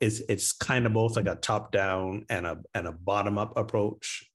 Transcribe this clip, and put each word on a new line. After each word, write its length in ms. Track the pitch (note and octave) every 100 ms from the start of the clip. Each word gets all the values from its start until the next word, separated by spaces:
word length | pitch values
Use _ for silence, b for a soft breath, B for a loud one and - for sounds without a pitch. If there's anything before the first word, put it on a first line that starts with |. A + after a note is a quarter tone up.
it's, 180 | A2 A2 -
it's 240 | G2+ -
kind 320 | - - B2+
of 80 | A#2
both 220 | A2 A2+
like 140 | A2+ G2
a 80 | E2+
top 340 | - G#2+ -
down 560 | G2+ G2 F#2+ F#2+ G2+ -
and 160 | F#2+
a, 140 | E2+ D2+ -
and 140 | G2+ F2
a 40 |
bottom 460 | D#2+ F2+ G2+ G2+ G2+
up 180 | G#2+ -
approach 720 | A2 A2 G#2+ - - - -